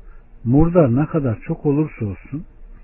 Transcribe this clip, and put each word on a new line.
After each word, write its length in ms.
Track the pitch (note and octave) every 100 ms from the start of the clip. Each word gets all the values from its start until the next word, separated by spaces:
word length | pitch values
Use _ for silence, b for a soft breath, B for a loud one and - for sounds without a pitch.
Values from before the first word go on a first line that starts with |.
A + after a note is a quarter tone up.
| b b b -
murdar 520 | A#2 C#3 E3 F3 C3+ B2
ne 100 | D#3
kadar 340 | D#3+ C3 A2
çok 240 | - E3 D3+
olursa 400 | C#3+ D3+ - G#2+
olsun 400 | F#2 - D3 - - - b